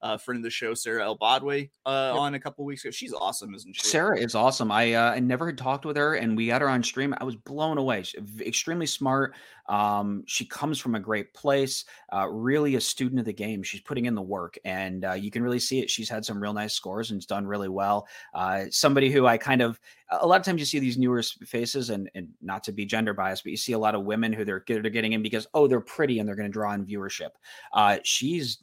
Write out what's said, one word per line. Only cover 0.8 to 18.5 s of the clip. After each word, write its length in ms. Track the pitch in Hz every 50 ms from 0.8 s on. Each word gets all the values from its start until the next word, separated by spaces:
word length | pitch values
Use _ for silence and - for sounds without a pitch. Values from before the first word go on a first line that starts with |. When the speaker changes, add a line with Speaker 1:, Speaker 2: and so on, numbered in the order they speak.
| - 117 110 117 107
Speaker 1:
El 140 | 104 110 -
Badwi, 520 | 107 110 127 135 135 139 143 143 143 139 _ _ _
uh, 280 | 135 135 135 135 131 123
Speaker 2:
Yep. 60 | 127
Speaker 1:
on 140 | 143 143 143
a 60 | 135
couple 240 | - 143 139 - 143
weeks 200 | 143 143 135 -
ago. 60 | -
She's 220 | - - 254 - 113
awesome, 420 | 76 - 95 - - 101 - 98
isn't 220 | 95 - 92 92
she? 60 | - -
Speaker 2:
Sarah 360 | - - 156 165 208 196 98
is 160 | 117 117 110
awesome. 380 | 110 113 131 135 - 131 110 101
I, 220 | 110 117 117 117
uh, 160 | 117 117 120 110
I 80 | 123
never 260 | 123 123 127 131 165
had 120 | 170 156 131
talked 260 | 127 131 135 139 -
with 120 | 156 147 147
her, 160 | 147 151 156
and 220 | 139 113 113 110
we 100 | 110 113
got 160 | 113 117 131 143
her 60 | 139
on 140 | 131 123 117
stream. 320 | - - 131 135 139 135 -
I 60 | 123
was 120 | 131 120
blown 400 | 107 - - 139 147 156 160 156
away. 260 | 147 135 131 120 101 92
She's 180 | - - -
v-, 260 | 104 101 104 110 -
extremely 400 | 113 113 - - - 165 175 165
smart. 480 | 147 - - 139 135 131 135 135 131 - - - - - - _ -
Um, 540 | 104 104 104 104 104 101 101 101 101 101 -
she 180 | - - - -
comes 340 | - - - 143 151 156 131
from 160 | - 127 113
a 60 | 107
great 340 | 95 104 110 104 101 - _
place, 520 | - - 143 139 139 135 131 - - - - - - - - -
uh, 160 | 98 98 87
really 480 | 92 110 113 123 139 151 147 147 135
a 40 | 123
student 380 | 110 - - - 135 123 131 127
of 60 | 113
the 80 | 110 101
game. 320 | - 104 107 110 98 95
She's 160 | - - 98
putting 240 | - - 147 135 117
in 100 | 123 117
the 80 | 104 95
work, 360 | 95 101 95 87 87 - - -
and, 400 | - 92 95 95 92 92 92 92
uh, 100 | 95 92
you 160 | 95 101 104
can 120 | 101 117 120
really 160 | 123 123 123
see 220 | 123 - 131 131
it. 100 | 113 -
She's 200 | - - 110 -
had 140 | 117 107 107
some 160 | - 110 101
real 120 | 101 104 104
nice 220 | 104 107 107 -
scores 360 | - - 92 92 107 113 113
and's 160 | 110 98 92
done 200 | - 101 101 101
really 220 | 98 101 104 98 95
well. 380 | 92 95 98 101 104 104 101 - - - - - -
Uh, 320 | - 92 92